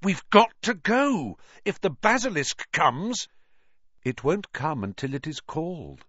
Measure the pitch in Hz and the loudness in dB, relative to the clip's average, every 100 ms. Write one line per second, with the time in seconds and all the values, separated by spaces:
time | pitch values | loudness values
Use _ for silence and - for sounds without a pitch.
0 | 202 175 - 208 226 - - 208 165 240 | 0 -2 6 6 6 2 -4 -2 2 2
1 | 285 240 120 82 - - - - 196 139 | 2 0 -4 -8 -16 -8 -6 -2 -2 2
2 | 208 240 247 165 139 - - - 156 123 | 2 2 0 -2 -4 -6 -6 2 2 2
3 | 208 247 - - _ - _ - - - | -4 -6 -8 -14 _ -20 _ -20 -20 -6
4 | 127 127 143 196 - - 143 147 98 98 | -4 -2 -2 -2 -4 -6 -4 -2 -6 -6
5 | 135 139 151 143 - 156 165 175 76 135 | -6 -6 -8 -10 -8 -6 -6 -8 -12 -16